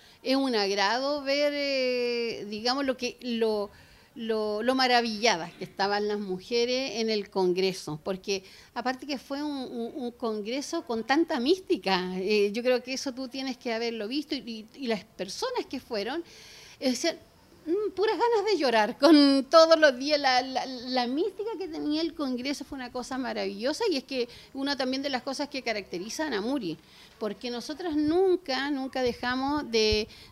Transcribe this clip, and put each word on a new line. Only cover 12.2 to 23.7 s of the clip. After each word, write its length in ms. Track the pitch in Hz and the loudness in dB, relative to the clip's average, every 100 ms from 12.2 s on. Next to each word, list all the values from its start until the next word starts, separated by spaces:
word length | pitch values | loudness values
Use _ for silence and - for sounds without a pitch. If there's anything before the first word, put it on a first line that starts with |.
| 190 214 202 | 2 2 2
yo 100 | 208 | 0
creo 200 | 240 247 | 0 0
que 100 | 247 | 0
eso 200 | 262 285 | -6 -6
tú 160 | 247 262 | -8 -8
tienes 280 | 269 269 240 | -6 -6 -6
que 160 | 247 | -4
haberlo 360 | 226 233 226 208 | -4 -4 -4 -4
visto 260 | 277 294 | -6 -4
y, 40 | 277 | -6
y, 280 | 226 220 214 | -6 -12 -14
y 120 | - 254 | -8 -4
las 160 | 208 - | -4 -4
personas 580 | - 190 - 508 494 403 | -10 -10 -6 -4 -4 -6
que 100 | 262 | -8
fueron, 420 | - 220 208 320 339 - - - - - | -6 -6 -4 -6 -8 -16 -20 -20 -20 -4
eh, 100 | 269 | -2
decían, 260 | 247 330 - - _ - - | 0 -2 -4 -10 _ -20 -12
"Mm, 280 | 320 381 415 - | -4 -2 -2 0
puras 200 | 440 349 | 0 2
ganas 340 | 466 453 403 | 2 2 2
de 60 | 359 | 2
llorar", 400 | 277 226 214 - | 4 4 2 4
con 480 | 285 302 285 269 262 | 8 8 8 6 6
todos 300 | 330 320 320 | 8 10 8
los 180 | 311 247 | 6 4
días 220 | 277 302 | 0 2
la, 220 | 269 254 | 4 2
la, 240 | 262 254 262 | 2 -2 -4
la 400 | 254 254 254 240 | -6 -2 0 0
mística 420 | 269 415 381 427 370 | 0 -2 -2 -6 -6
que 100 | 359 | -6
tenía 340 | 311 294 302 | -4 -2 0
el 100 | 330 | -2
congreso 540 | 330 277 247 262 277 269 | -2 -4 -2 -4 -6 -8
fue 100 | 277 | -10
una 160 | 247 | -8
cosa 240 | 254 240 262 | -8 -6 -6
maravillosa 680 | 240 220 196 196 240 | -4 -4 -4 -2 -2